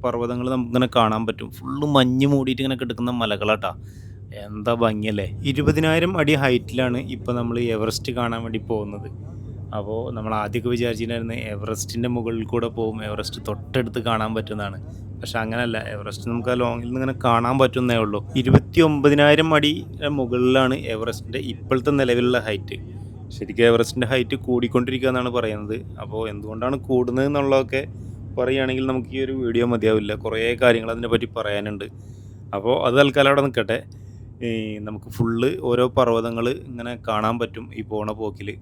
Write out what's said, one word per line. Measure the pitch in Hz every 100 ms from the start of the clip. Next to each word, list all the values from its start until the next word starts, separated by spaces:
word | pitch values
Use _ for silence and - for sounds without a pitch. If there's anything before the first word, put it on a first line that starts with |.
| 123
പർവ്വതങ്ങൾ | 120 120 123 127
നമുക്കിങ്ങനെ | 131 120 123 127 123
കാണാൻ | 110 110 110
പറ്റും. | - 110 -
ഫുൾ | 131 135 147 139
മഞ്ഞ് | 127 131 139
മൂടിയിട്ട് | 143 131 127
ഇങ്ങനെ | 135 127
കിടക്കുന്ന | 123 110 123 123
മലകളാട്ടാ. | 110 104 104 107 98 - - - - - - 107 101
എന്താ | 107 110 117
ഭംഗിയല്ലേ. | 117 107 107 104 95 101 139
ഇരുപതിനായിരം | 135 147 151 160 160 175 185
അടി | 147 147
ഹൈറ്റിലാണ് | 135 123 101 120 127 120 - 117
ഇപ്പോൾ | 113 120
നമ്മൾ | 117 120 120 110
എവറസ്റ്റ് | 110 135 - 123
കാണാൻ | 120 117 117
വേണ്ടി | 110 -
പോകുന്നത്. | 110 101 101 104 - - - - - - 107
അപ്പോൾ | 101 110 127 120
നമ്മൾ | 107 107
ആദ്യമൊക്കെ | 104 117 120
വിചാരിച്ചിട്ടുണ്ടായിരുന്നു | 120 120 110 113 117 113 117 110
എവറസ്റ്റിൻ്റെ | 101 107 107 98 117 123 120
മുകളിൽ | 113 113 110
കൂടെ | 120 113 107
പോകും, | 110 110 107
എവറസ്റ്റ് | 104 104 120 98
തൊട്ടടുത്ത് | 101 - 127 117 123 117
കാണാൻ | 113 110 110
പറ്റുന്നതാണ്. | 104 107 101 95 - - - -
പക്ഷെ | - 117
അങ്ങനെയല്ല, | 110 113 120 110 113
എവറസ്റ്റ് | 107 101 101 120
നമുക്ക് | 117 117
ആ | 123
ലോങ്ങിൽ | 120 117 120
നിന്ന് | 127
ഇങ്ങനെ | 131 131 127
കാണാൻ | 117 120 135
പറ്റുന്നേ | 131 123 123 117
ഉള്ളൂ. | 107 104 98 135
ഇരുപത്തിയൊമ്പതിനായിരം | 123 - - - 160 147 143 147 147 151 160 151
അടി | 147 170 - - 147 143
മുകളിലാണ് | 123 123 127 131 131 131 -
എവറസ്റ്റിൻ്റെ | 110 113 110 - 131 143
ഇപ്പോഴത്തെ | 110 - 131 143 143
നിലവിലുള്ള | 127 120 123 123 110
ഹൈറ്റ്. | 101 98 - - - - - - -
ശരിക്കും | 104 - 117
എവറസ്റ്റിൻ്റെ | 117 117 - 120
ഹൈറ്റ് | 131 110 135 -
കൂടിക്കൊണ്ടിരിക്കുക | 123 120 127 123 131 131
എന്നാണ് | 127 123 120
പറയുന്നത്. | 113 107 104 110 98 101
അപ്പോൾ | 107 107 110
എന്തുകൊണ്ടാണ് | 104 104 110 123 139 98
കൂടുന്നത് | 127 123 123 139
എന്നുള്ളതൊക്കെ | 143 139 135 123 131 147 - - - - 104
പറയുകയാണെങ്കിൽ | 127 135 131 127 131
നമുക്ക് | 131 117 131
ഈ | 131
ഒരു | 135
വീഡിയോ | 120 117 120
മതിയാവില്ല, | 117 110 110 104 104
കുറേ | 110 110 113 120
കാര്യങ്ങൾ | 123 117 113 117
അതിനെ | 117
പറ്റി | 113 113 117
പറയാനുണ്ട്. | 104 104 104 104 101 - - - - - - 101
അപ്പോൾ | 107 131 127
അത് | 127
തൽക്കാലം | 143 143 139
അവിടെ | 143 139
നിൽക്കട്ടെ. | 123 107 113 - - - - - - 120
ഈ | 113 110 107 104
നമുക്ക് | 107 120 -
ഫുൾ | 117 113 127 - 127
ഓരോ | 120 123 135
പർവ്വതങ്ങൾ | 120 113 117 117 117 151 -
ഇങ്ങനെ | 120 117 117 107
കാണാൻ | 107 110 117
പറ്റും | 117 107 101 110
ഈ | 101
പോണ | 107 107 107
പോക്കിൽ. | 107 101 101 -